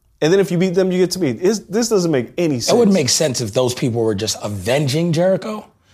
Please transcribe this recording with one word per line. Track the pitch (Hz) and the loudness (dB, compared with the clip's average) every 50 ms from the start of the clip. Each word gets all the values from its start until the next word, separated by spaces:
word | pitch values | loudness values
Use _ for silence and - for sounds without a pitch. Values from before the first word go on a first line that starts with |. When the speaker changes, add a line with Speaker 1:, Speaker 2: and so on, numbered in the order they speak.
| _ _ _ _ | _ _ _ _
Speaker 1:
and | 151 156 | 0 2
then | 180 196 | 4 2
if | 190 185 | 2 2
you | 175 | 0
beat | 170 180 190 170 | 0 0 0 2
them, | 190 185 185 | 0 0 2
you | 180 180 | 2 2
get | 185 175 | 0 0
to | - 185 | 0 -2
me. | 180 139 | -2 -2
It's, | 120 107 180 180 226 202 | -2 0 0 0 0 -2
this | - - 175 220 240 226 | -4 -4 -4 -2 0 0
doesn't | 226 196 175 165 | 0 0 2 2
make | 156 131 117 - - | 0 0 -2 -2 -4
any | - 175 160 143 120 | -2 -2 0 0 -2
sense. | 113 - - | 0 2 2
Speaker 2:
It | 240 | 4
would | 240 202 190 | 4 4 4
make | 185 143 120 | 2 2 0
sense | - - 165 151 120 - | 0 0 0 -2 -2 -4
if | 127 107 101 | -6 -2 0
those | 127 127 123 123 | 0 0 0 0
people | - - 131 110 117 | -2 -2 -2 0 0
were | 113 110 110 | 0 0 0
just | 98 110 104 - - - | -2 -2 -4 -6 -6 -8
avenging | 104 104 98 90 104 127 147 151 135 123 156 170 175 156 | -8 -8 -6 -2 0 0 0 0 0 0 0 0 0 0
Jericho. | 156 180 190 190 180 - 220 214 214 - - _ _ _ _ | 2 2 2 0 0 -2 -6 -10 -10 -12 -16 _ _ _ _